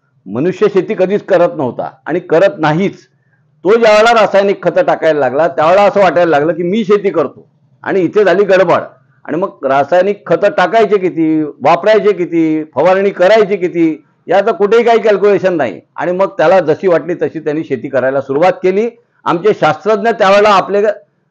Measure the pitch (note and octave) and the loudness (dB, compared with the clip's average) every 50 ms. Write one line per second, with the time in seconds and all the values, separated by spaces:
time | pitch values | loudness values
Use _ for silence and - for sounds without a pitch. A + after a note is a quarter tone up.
0 | _ _ _ _ - F#2+ G2 A#2 D3+ F3+ E3+ - G#3+ G3 G3+ F#3+ E3 D#3 A3 E3+ | _ _ _ _ -16 -10 -6 -4 -4 -4 -2 0 0 0 0 0 -2 -2 -2 -2
1 | F#3 F#3 G3+ G3+ G3+ - F#3+ E3+ E3+ E3+ - D#3 C#3 B2 G#2+ - F2 D2+ - _ | -2 0 -2 -2 -2 0 0 2 2 0 -2 -4 -6 -6 -6 -6 -10 -10 -12 _
2 | - - D3+ F3+ F3 - D#3 E3+ F#3+ G3 G3 - D#3 D3+ D3+ E3 G3+ F3+ - - | -10 -8 -8 -8 -4 -2 0 2 2 2 0 -2 -2 -2 0 0 -2 -4 -4 -8
3 | - _ _ _ _ _ _ _ _ _ _ _ - E3+ A3 A#3 A3+ G#3+ G#3+ G#3+ | -18 _ _ _ _ _ _ _ _ _ _ _ -2 0 2 2 4 4 4 4
4 | A3 A#3 A#3+ A3+ G#3 F3+ - G3 G3+ G3 F#3+ - - F3+ D#3+ F#3 F3+ D#3+ D#3+ - | 4 4 4 2 2 2 2 2 2 0 -2 -2 -4 -2 0 0 0 0 0 0
5 | - D#3+ D#3 D3 C#3 B2+ B2 C#3+ D#3+ E3+ E3 - D3+ D#3+ F3+ G3+ G3+ G3 G3+ G3+ | 0 0 0 0 0 -2 0 0 -2 -2 0 0 0 2 2 4 2 2 2 2
6 | G3+ F3 D#3 F3 F3+ E3+ D3+ C#3+ D3 D#3+ E3+ D#3 F3+ F3 F#3+ A3+ G#3+ E3+ G#3 G#3 | 2 2 2 2 2 2 2 0 0 -2 -2 -4 -4 -4 -4 -2 0 0 0 0
7 | F#3+ G3 D3+ E3 C#3+ A#2+ - - - _ _ _ _ _ _ _ - - D#3+ G3 | 0 0 -2 -2 -2 -4 -6 -14 -20 _ _ _ _ _ _ _ -8 -4 -2 -2
8 | F3 D#3 - G#3 G#3 F#3 E3+ F#3+ G#3 F#3 F#3+ F#3 F#3+ F3 D3+ A2+ E2 - - _ | -2 0 0 2 2 2 2 2 2 2 4 2 4 2 2 -2 -2 -6 -14 _
9 | _ _ _ _ - - C#3 E3 A3 - - - - C3 C3+ C#3 C#3+ C#3+ F3 F3+ | _ _ _ _ -12 -8 -6 -6 -6 -6 -8 -6 -4 -2 0 0 0 0 2 0
10 | F#3 G3+ G#3 - - - E3+ E3 F#3+ G3+ G3+ G3 F3+ F3 F#3 A3+ A3 F#3+ G#3 G3+ | 0 0 -2 -6 -4 -2 -2 0 0 0 0 0 -2 0 2 0 0 2 0 0
11 | F#3 F3 C#3+ E3 D#3+ D#3 D#3+ D#3 D#3 D3 - - C#3 D3 E3 E3 E3+ G#3 A3 G#3+ | -2 -2 -2 -2 -2 0 0 -2 -2 -4 -6 -4 0 0 0 2 2 2 2 2
12 | F#3 G#3 G3+ F3 F3 D3+ E3 E3+ D#3+ D#3+ D#3 D#3 D3+ D#3 - B2+ D3+ F3+ F#3 F#3+ | 2 2 0 0 -2 -4 -2 0 0 0 -2 -4 -6 -6 -4 0 0 2 2 2
13 | G3 G3+ F3 D#3 F3+ F#3+ G#3+ A3+ G#3 F3+ G#3 F#3 F3+ E3+ D3+ E3+ E3 D#3+ D#3 C3+ | 0 -2 0 2 2 4 4 4 2 0 -2 -4 -4 -4 -2 0 0 0 -2 -4
14 | _ _ _ _ _ - E3 G3 G3 A3 A3 - G3+ G3+ A3+ A#3 A#3 A#3 A#3 A3+ | _ _ _ _ _ -2 0 0 0 0 0 0 0 2 2 2 4 4 2 2
15 | G3 A3 G#3 F#3 F#3+ G#3 G3+ F3 - F#3 F3+ D#3+ C#3 A2+ F2 - - _ _ - | 2 0 0 2 2 2 2 2 0 0 -2 -2 -4 -4 -6 -10 -16 _ _ -8
16 | D3 E3+ F3+ F3+ F#3+ F#3+ F#3+ - D#3 D#3 F#3+ F#3+ E3 C#3+ D3+ - - F#3+ E3+ D#3+ | -6 -4 -2 -2 -2 -4 -2 0 2 2 2 2 2 0 -2 0 0 0 0 0
17 | C#3+ E3 E3+ E3 E3 C#3+ - E3 D3+ D3+ D3 D#3 D#3 - C#3+ A#2+ A2+ C#3+ B2+ C3 | 0 -4 -6 -4 -6 -6 -6 -6 -8 -6 -6 -6 -6 -6 -6 -8 -6 -4 -4 -2
18 | A#2+ C3 C3+ C#3 C3+ - C3+ C#3+ E3+ F#3 F3+ - - F#3 F#3 G3 A3+ A#3+ A3+ _ | -2 -2 -2 -4 -4 -4 -2 0 0 0 0 0 -2 -2 0 0 -2 -4 -6 _
19 | _ _ _ _ - - D3+ F3 E3 G#3+ G3 - E3+ D#3 D3 - - G3+ A3 G3+ | _ _ _ _ -6 -4 -4 -2 0 -2 -2 0 0 -2 -2 -2 -2 -2 -2 -2
20 | G3+ A#3 G#3 - G3+ F#3+ G3 G3+ G#3 G#3+ G3+ F#3+ - - F#3+ G3+ G3+ G#3+ G3+ - | -2 -2 -2 0 2 2 4 4 4 4 2 2 0 0 -2 -2 0 -2 -2 -4
21 | - _ _ _ _ _ | -8 _ _ _ _ _